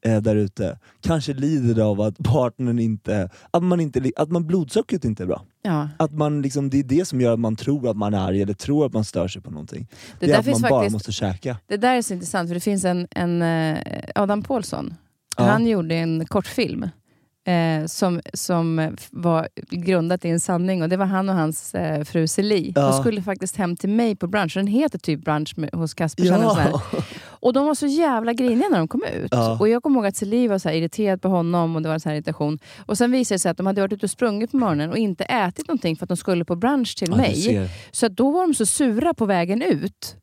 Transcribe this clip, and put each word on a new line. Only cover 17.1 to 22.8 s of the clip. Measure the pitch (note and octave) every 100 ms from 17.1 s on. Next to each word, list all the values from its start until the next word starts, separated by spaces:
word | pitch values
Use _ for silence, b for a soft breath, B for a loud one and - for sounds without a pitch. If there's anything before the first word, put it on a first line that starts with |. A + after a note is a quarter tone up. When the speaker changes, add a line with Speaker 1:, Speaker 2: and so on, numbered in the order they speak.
| _ _ _ -
Speaker 2:
eh, | F3 E3 D#3+ D#3+
som, | - F#3+ F3 -
som | - - F3 E3 D#3+
f-, | D#3+ - -
var | - E3+ E3 D#3+ - -
grundat | F3 E3+ F#3 E3 F3+
i | F3
en | E3+
sanning. | - F3 F3+ F#3+
Och | E3
det | F#3
var | F#3+
han | F#3+ F#3+
och |
hans, | F#3+ D#3 D#3 -
eh, | F#3+ E3 D#3
fru | D3+ E3+ D#3+
Celie. | - G3+ G#3 D#3
Speaker 1:
Ja. | E3+